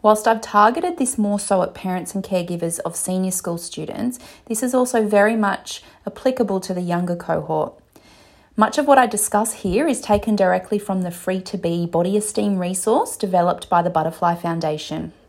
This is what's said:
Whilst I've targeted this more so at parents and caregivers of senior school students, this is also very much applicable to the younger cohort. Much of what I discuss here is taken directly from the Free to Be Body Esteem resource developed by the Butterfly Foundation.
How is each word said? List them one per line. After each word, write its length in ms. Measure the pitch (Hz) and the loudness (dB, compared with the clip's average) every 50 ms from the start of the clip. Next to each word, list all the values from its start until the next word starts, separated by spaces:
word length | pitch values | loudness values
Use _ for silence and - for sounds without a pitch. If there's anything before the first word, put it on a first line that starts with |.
Whilst 260 | - 214 214 214 - 233 | 6 6 4 6 4 2
I've 140 | 226 220 | 2 2
targeted 560 | 220 - - 208 208 220 247 330 349 359 359 - | -2 0 4 6 6 6 4 2 -4 -4 -2 -2
this 200 | 269 247 - - | -2 -2 0 -2
more 220 | 208 202 202 202 | 0 0 0 -2
so 220 | - - 202 185 | 0 0 0 0
at 120 | 175 185 - | 0 0 -4
parents 400 | - - 185 180 185 165 - - | -8 -6 -4 -4 -4 -6 -6 -8
and 80 | 196 | -8
caregivers 560 | 190 - 196 180 175 175 175 170 170 165 165 - | -6 -2 -2 -2 -2 -2 -4 -4 -4 -4 -4 -4
of 140 | - 170 170 | -8 -8 -6
senior 380 | - - - 185 185 185 185 | -6 -4 -4 -2 -2 -2 -2
school 260 | 180 - - 175 170 170 | -4 -4 -6 -6 -6 -6
students, 640 | - - - - - - - - - 247 247 - - - - - _ | -8 -10 -10 -10 -10 -10 -8 -4 -4 -4 -6 -6 -16 -20 -20 -20 _
this 180 | - 226 214 | -6 -4 -2
is 100 | - 247 | -2 0
also 320 | 254 254 254 247 - 233 220 | 2 2 2 2 2 0 2
very 300 | 208 208 202 202 214 233 | 4 4 4 4 4 4
much 480 | 226 208 202 185 - - - - - - - - _ _ | 2 0 0 0 -4 -6 -12 -14 -14 -14 -20 -20 _ _
applicable 540 | - - - - 262 254 - 240 196 196 185 | -14 -14 -2 -2 -2 0 0 -2 0 0 -4
to 140 | 185 - 185 | -4 -4 -6
the 80 | 180 | -4
younger 340 | 180 175 175 175 180 175 175 | -2 -2 -2 -2 0 -2 -4
cohort. 560 | 175 - - 165 160 151 156 160 156 151 - - - _ _ _ - _ - - - - _ _ _ _ _ _ | -6 -2 -2 -2 -2 -2 -2 -2 -2 -2 -4 -6 -18 _ _ _ -20 _ -20 -20 -20 -20 _ _ _ _ _ _
Much 220 | - 214 - - - | 2 2 2 4 0
of 80 | 285 | 6
what 120 | 294 277 269 | 6 8 8
I 80 | 254 | 8
discuss 480 | 233 - 202 - - - 208 220 220 - | 4 2 -2 -2 0 0 0 0 0 -4
here 340 | - - 190 175 220 302 330 | -6 -4 0 2 2 2 2
is 120 | 254 - | 0 -2
taken 360 | - - 208 208 214 - 214 | 0 0 0 0 2 0 2
directly 420 | 196 190 180 180 185 185 - 214 208 | 2 4 2 2 0 0 -2 -4 -4
from 240 | 202 - 196 190 | -2 -2 -4 -2
the 80 | 180 175 | -2 -4
Free 300 | 175 - - - 185 185 | -6 -6 -4 -4 -4 -4
to 180 | 185 - - 190 | -4 -6 -8 -4
Be 280 | 170 170 170 170 170 | -2 -2 -2 0 -2
Body 300 | 170 175 170 175 185 196 | 0 0 0 0 2 0
Esteem 420 | 208 208 - - - 208 208 196 185 | 0 -2 -2 -2 -2 0 0 0 0
resource 580 | 180 180 185 185 - 220 226 302 466 508 - | -2 -2 -4 -2 0 2 2 2 2 -2 -4
developed 520 | - - 190 180 180 175 180 - - - - | -6 -4 0 2 2 2 2 0 -2 -2 0
by 140 | - 175 | 2 2
the 80 | 170 175 | 2 2
Butterfly 460 | 175 160 156 160 160 - - 170 170 | 0 0 0 0 -2 0 0 0 0
Foundation. 760 | 170 - 170 165 170 160 156 151 151 - - 151 165 160 165 - _ _ | 0 -4 -4 -4 -2 -2 -4 -4 -4 -6 -8 -8 -8 -8 -10 -14 _ _